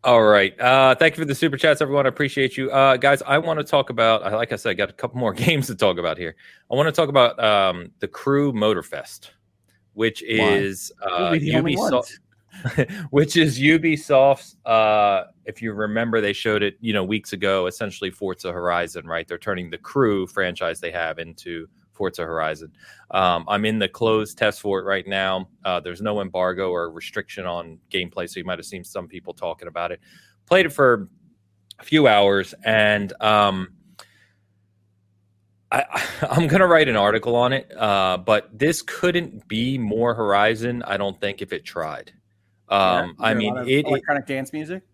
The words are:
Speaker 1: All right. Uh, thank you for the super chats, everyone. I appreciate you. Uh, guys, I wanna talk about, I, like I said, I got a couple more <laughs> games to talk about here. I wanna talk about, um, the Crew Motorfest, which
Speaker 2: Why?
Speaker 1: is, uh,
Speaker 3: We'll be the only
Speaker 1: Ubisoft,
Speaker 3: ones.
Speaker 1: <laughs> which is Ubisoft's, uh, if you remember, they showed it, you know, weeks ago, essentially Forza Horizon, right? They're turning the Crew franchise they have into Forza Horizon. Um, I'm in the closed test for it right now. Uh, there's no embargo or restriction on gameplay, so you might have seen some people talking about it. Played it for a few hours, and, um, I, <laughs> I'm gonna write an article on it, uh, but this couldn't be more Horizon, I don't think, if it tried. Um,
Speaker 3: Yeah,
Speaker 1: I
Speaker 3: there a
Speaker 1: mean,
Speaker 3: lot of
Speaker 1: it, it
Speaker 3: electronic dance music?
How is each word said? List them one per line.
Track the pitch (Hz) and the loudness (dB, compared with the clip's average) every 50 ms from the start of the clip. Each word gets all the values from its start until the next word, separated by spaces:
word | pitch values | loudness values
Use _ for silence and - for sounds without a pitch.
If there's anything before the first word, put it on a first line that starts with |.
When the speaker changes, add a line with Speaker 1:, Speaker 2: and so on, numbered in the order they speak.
| - | 6
Speaker 1:
All | 131 123 117 110 | 6 6 8 8
right. | 107 104 101 98 98 - - | 8 8 6 6 2 0 0
Uh, | 120 123 131 135 135 131 123 | 2 4 6 8 6 6 6
thank | - 170 160 156 | 6 4 2 4
you | - | 0
for | 160 | -4
the | 143 139 | -4 -2
super | - 165 160 139 | 0 0 0 0
chats, | 131 - 156 147 - | 2 2 2 4 2
everyone. | 156 135 143 143 135 | 0 0 0 2 2
I | 131 | 0
appreciate | 123 - 147 135 - 139 135 127 - | 0 0 -4 -2 0 -2 -2 -2 -2
you. | 135 131 127 | -4 -6 0
Uh, | 131 135 135 135 131 | 2 4 6 6 4
guys, | 123 127 139 143 131 | 4 4 2 2 2
I | - 139 139 156 | 2 0 0 0
wanna | 170 165 160 151 | 2 0 -4 -4
talk | 143 - - 143 135 - | -2 0 0 0 0 0
about, | 127 117 113 113 113 107 - | 0 2 4 4 4 2 0
I, | 95 104 | -2 -2
like | 110 117 - | -2 -2 -4
I | 117 | -6
said, | 101 - 113 | -4 -4 -4
I | 92 | -2
got | 92 101 - | -2 -4 -6
a | - | -4
couple | - - 120 - 123 | -8 -8 -8 -4 -2
more | 123 110 92 | -2 -2 -2
<laughs> | |
games | - - 165 165 143 131 - | 0 0 0 2 0 -2 -4
to | 110 | -2
talk | - 110 98 87 82 | 0 2 2 2 0
about | 87 82 78 87 | -4 -4 -4 -4
here. | 87 80 - _ - - - _ _ _ | -8 -10 -10 _ -20 -20 -20 _ _ _
I | 120 | 0
wanna | 135 151 160 | 0 0 0
talk | 147 - 160 143 | 2 0 0 4
about, | 143 135 123 117 - - | 6 6 4 4 4 2
um, | 117 107 104 101 98 95 90 87 87 - _ _ | 2 4 4 4 2 2 0 -4 -10 -14 _ _
the | - 98 | -10 -10
Crew | - - - 135 139 143 147 139 | -10 -6 -2 0 0 2 2 0
Motorfest, | 123 107 104 107 107 87 78 - 80 71 - - - - - - _ _ _ _ _ _ _ _ _ _ _ _ _ | 0 2 2 2 2 0 -4 -8 -12 -12 -12 -14 -20 -20 -20 -20 _ _ _ _ _ _ _ _ _ _ _ _ _
which | 104 113 113 107 - - | -2 -2 -2 -2 -4 -8
Speaker 2:
Why? | 113 110 110 107 104 101 | -2 0 2 2 2 2
Speaker 1:
is, | 101 101 98 95 92 - - - _ | 2 0 -2 -6 -8 -14 -16 -14 _
uh, | 104 95 90 87 | -6 -4 -2 0
Speaker 3:
We'll | 87 87 | 0 2
be | - 165 147 156 | 0 0 0 0
the | 151 | 0
only | 160 160 160 139 | 0 0 0 0
Speaker 1:
Ubisoft, | - - - | 0 0 0
Speaker 3:
ones. | 131 123 - - - - _ _ _ _ _ _ - - - 120 - - 127 - 196 208 170 | 0 -2 -2 -4 -16 -20 _ _ _ _ _ _ -20 -10 -10 -4 -2 -2 -2 -2 -4 -12 -10
Speaker 1:
<laughs> | 143 | 0
which | 135 147 156 - - | 2 2 2 4 2
is | 170 156 151 120 127 | 2 2 2 0 2
Ubisoft's, | 135 151 160 160 165 165 156 147 - - 147 131 135 139 135 - - - _ _ _ | 2 4 4 4 2 0 -2 -2 -2 2 4 4 6 4 4 0 -4 -20 _ _ _
uh, | 120 113 110 110 107 107 107 104 101 98 95 90 - _ _ _ | 2 2 4 4 4 4 4 4 4 2 0 -2 -6 _ _ _
if | 113 107 - | -16 -12 -8
you | 113 110 | -8 -8
remember, | 104 104 107 107 107 113 117 117 110 113 | -4 -4 -4 -2 -2 -2 -2 0 0 0
they | 104 104 | 0 0
showed | 101 - - 113 107 104 104 | -2 -2 0 0 0 2 0
it, | 101 - _ | -2 -4 _
you | 113 113 | -4 -2
know, | 104 101 92 | -2 -2 0
weeks | 92 110 107 - - | -2 -4 -4 -4 -8
ago, | 104 92 98 98 98 95 90 | -8 -4 0 0 0 0 0
essentially | 92 - - 113 101 90 - 101 92 | -2 -4 -6 -8 -8 -8 -8 -8 -10
Forza | 90 - 101 95 90 _ - 92 | -8 -8 -8 -8 -8 _ -10 -10
Horizon, | 87 90 87 87 87 87 87 82 - 87 71 | -8 -4 -4 -2 -2 -2 -2 -4 -8 -14 -10
right? | 82 82 82 82 _ | -8 -8 -8 -6 _
They're | 87 85 | -12 -8
turning | - 107 98 90 90 82 | -6 -6 -6 -6 -8 -10
the | 85 - | -12 -14
Crew | - - - 139 131 110 101 95 92 | -14 -6 -2 0 2 2 0 -2 -4
franchise | 87 - 101 92 90 85 - 92 85 82 - | -6 -4 -4 -4 -4 -4 -4 -6 -6 -6 -6
they | - 85 | -10 -8
have | 87 87 82 82 78 82 | -6 -6 -6 -6 -6 -8
into | 82 82 80 - - 87 85 80 80 _ _ _ _ _ | -12 -14 -16 -18 -14 -12 -12 -12 -14 _ _ _ _ _
Forza | _ - 101 92 - - 82 | _ -8 -8 -6 -6 -6 -8
Horizon. | 80 82 80 78 78 78 78 82 78 _ _ - - - _ _ _ | -6 -4 -4 -4 -4 -6 -8 -12 -20 _ _ -20 -20 -20 _ _ _
Um, | - 95 92 90 87 85 82 95 | -2 0 2 2 2 0 -2 -4
I'm | 104 101 107 | -4 -2 -2
in | 110 110 110 | -2 -2 -2
the | 98 92 | -4 -4
closed | - - 117 110 110 110 107 104 - - | -4 -2 0 0 2 0 -2 -4 -4 0
test | 113 107 - - | 0 0 0 -2
for | - 101 98 95 | -4 -4 -4 -4
it | 90 | -2
right | 98 98 95 90 | -4 -4 -4 -4
now. | 95 98 95 95 95 95 95 92 _ _ _ _ | -6 -4 -2 -2 -2 -2 -4 -6 _ _ _ _
Uh, | 95 90 87 | -4 -4 -4
there's | 80 90 87 90 | -4 -8 -10 -6
no | 107 107 104 104 | -6 -4 -4 -4
embargo | 98 92 - 92 90 92 92 92 95 92 | -6 -6 -4 -2 -2 -2 -2 -2 -4 -4
or | 90 87 85 85 | -2 -4 -6 -8
restriction | 80 82 - - - 107 - - - 101 92 | -10 -14 -16 -10 -10 -10 -10 -10 -14 -10 -10
on | 90 87 87 85 82 80 - _ _ | -8 -8 -8 -10 -12 -18 -20 _ _
gameplay, | - 95 90 82 _ 98 87 85 | -6 -6 -6 -6 _ -10 -10 -8
so | - 95 | -10 -12
you | 82 | -8
might | 92 90 85 | -8 -8 -8
have | 82 | -10
seen | - 101 90 87 | -16 -16 -16 -16
some | - - 98 87 82 | -12 -12 -12 -12 -12
people | - 87 _ 92 85 | -18 -18 _ -16 -14
talking | - - 85 82 _ 87 85 | -10 -8 -8 -8 _ -14 -12
about | 78 85 87 87 | -8 -8 -8 -8
it. | 87 - _ _ _ - _ _ _ _ _ | -8 -12 _ _ _ -20 _ _ _ _ _
Played | _ 175 190 180 | _ 2 2 2
it | 160 | 0
for | - - 139 127 120 104 98 - _ _ _ _ _ _ _ _ _ _ _ _ - _ | 2 2 4 4 4 2 -2 -12 _ _ _ _ _ _ _ _ _ _ _ _ -20 _
a | - | -6
few | - 151 156 143 | 0 2 4 6
hours, | 123 107 104 101 101 98 98 92 - - _ - | 6 6 6 6 4 4 2 0 -4 -10 _ -2
and, | 110 110 107 107 104 104 104 101 95 - - | 0 2 4 4 4 2 0 -2 -6 -6 -2
um, | 110 107 107 104 104 101 95 95 92 92 - _ _ _ _ - - _ _ _ _ _ _ _ _ _ _ _ _ _ _ _ _ _ _ _ _ _ _ _ _ _ _ _ _ _ _ _ _ _ | 2 4 4 6 4 4 2 -2 -8 -10 -14 _ _ _ _ -20 -20 _ _ _ _ _ _ _ _ _ _ _ _ _ _ _ _ _ _ _ _ _ _ _ _ _ _ _ _ _ _ _ _ _
I, | - 135 139 - - - - - - - | -2 -2 -2 -4 -6 -8 -8 -8 -6 -6
<laughs> | 156 - | -4 0
I'm | 131 156 170 147 | 0 0 2 2
gonna | 151 190 190 | 2 0 4
write | 180 170 160 156 131 | 4 4 4 4 4
an | 113 | 2
article | 104 101 104 107 113 - 120 120 | 2 2 2 2 0 0 0 2
on | 120 120 123 | 2 2 2
it, | 135 131 - _ - | 0 -2 -6 _ -6
uh, | - 113 107 101 98 95 92 92 90 | -4 0 0 2 2 2 0 0 -2
but | 92 113 107 104 - - - | 0 0 0 0 0 -6 -4
this | 110 139 160 165 - | -2 0 0 0 -2
couldn't | - - - - - 180 170 175 170 147 - 110 - _ | -8 -12 -8 -2 -2 0 0 -2 -6 -6 -14 -18 -12 _
be | 107 110 120 131 135 131 | -6 -4 -4 -4 -4 -4
more | 117 104 107 113 120 120 113 | -4 -2 -2 0 0 0 0
Horizon, | 117 110 101 98 101 104 110 117 110 113 123 120 120 | 0 0 2 4 4 4 2 2 0 -4 -6 -6 -6
I | - - 98 | -6 -6 -4
don't | 98 101 98 92 _ | -4 -4 -6 -6 _
think, | - 101 101 - | -8 -8 -6 -8
if | 101 - | -10 -10
it | 95 82 _ | -10 -10 _
tried. | - - 85 80 76 73 64 - - _ _ _ _ _ _ _ _ _ _ _ _ | -10 -8 -8 -8 -8 -8 -12 -16 -20 _ _ _ _ _ _ _ _ _ _ _ _
Um, | 104 98 95 92 90 87 87 87 - - | 2 4 4 4 2 2 -2 -4 -8 -2
Speaker 3:
Yeah, | - | 0
Speaker 1:
I | 113 | 0
Speaker 3:
there | 110 | 0
a | 110 | 2
Speaker 1:
mean, | 107 104 127 | -2 -2 -4
Speaker 3:
lot | 127 | -6
of | 123 127 | -2 0
Speaker 1:
it, | |
it | 131 143 151 | 0 0 2
Speaker 3:
electronic | - 135 135 - - 143 143 139 | 0 -2 -2 0 -2 -4 -4 -2
dance | - 135 135 135 131 - | -6 -8 -8 -8 -8 -10
music? | 151 156 156 180 190 _ _ | -10 -8 -10 -12 -12 _ _